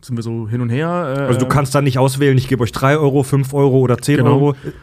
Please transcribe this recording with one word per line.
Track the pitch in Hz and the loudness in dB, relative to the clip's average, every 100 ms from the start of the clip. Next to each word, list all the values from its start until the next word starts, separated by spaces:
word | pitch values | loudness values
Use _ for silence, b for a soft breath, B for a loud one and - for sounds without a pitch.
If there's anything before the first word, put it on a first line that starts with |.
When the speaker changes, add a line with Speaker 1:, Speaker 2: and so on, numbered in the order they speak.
Speaker 1:
sind | - 117 | -10 -8
wir | |
so | 113 113 110 | -6 -8 -6
hin | 120 | -4
und | 120 | -4
her, | 123 165 175 156 135 | -4 -4 -4 -4 -4
äh, | |
Speaker 2:
Also | 135 117 | -2 -2
du | 127 | 0
kannst | 143 139 147 | 0 0 0
da | |
nicht | 139 127 | 0 2
auswählen, | 135 135 143 131 | 0 2 2 2
ich | 131 | 0
gebe | 127 | -2
euch | 113 | -2
drei | - 135 151 | 0 0 2
Euro, | 143 139 | 2 0
fünf | 131 139 135 | 0 0 0
Euro | 143 139 131 | 0 2 4
oder | 127 120 | 2 0
zehn | - 143 | 0 2
Speaker 1:
Genau. | 123 | 4
Speaker 2:
Euro. | 139 147 135 B B | 4 2 0 B B